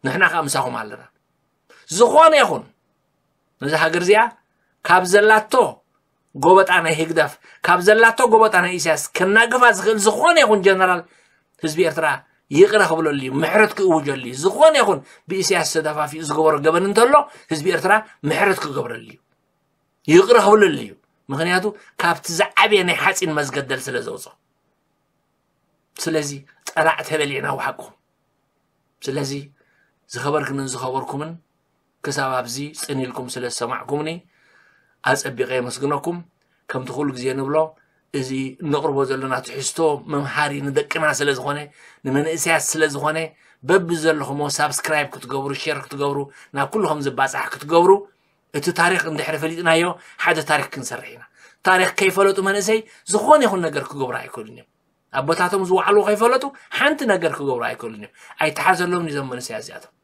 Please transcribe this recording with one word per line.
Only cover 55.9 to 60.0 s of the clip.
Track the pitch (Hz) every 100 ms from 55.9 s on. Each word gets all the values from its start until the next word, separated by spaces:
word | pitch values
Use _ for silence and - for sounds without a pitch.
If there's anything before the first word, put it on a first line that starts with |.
| 208
ከይፈለጡ | 196 208 233 254 277 - _
ሓንቲ | - 269 302 254
ነገር | 190 165
ክገብሩ | 147 139 123
ኣይክእሉን | 117 117 117 110
እዮም። | 104 _ - -
ኣይተሓዘሎም | 156 147 175 180 180 180 165
እዞም | 143 135
መንእሰያት | 123 123 110
እዚኣቶም። | - - - _